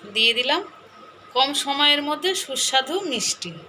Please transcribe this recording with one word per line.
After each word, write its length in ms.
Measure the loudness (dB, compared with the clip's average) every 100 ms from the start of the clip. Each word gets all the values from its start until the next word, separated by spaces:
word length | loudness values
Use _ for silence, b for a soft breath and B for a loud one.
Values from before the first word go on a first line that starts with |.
| -4 2
দিয়ে 160 | 2 2
দিলাম 240 | 0 0 -2 -16 -20 -20 -20 -20 -4
কম 160 | 0 2 0
সময়ের 380 | -4 2 4 4 0
মধ্যে 220 | -2 -2 -2
সুস্বাদু 500 | -6 -4 0 0 0 -4 -4
মিষ্টি। 420 | -4 -4 -4 -10 -14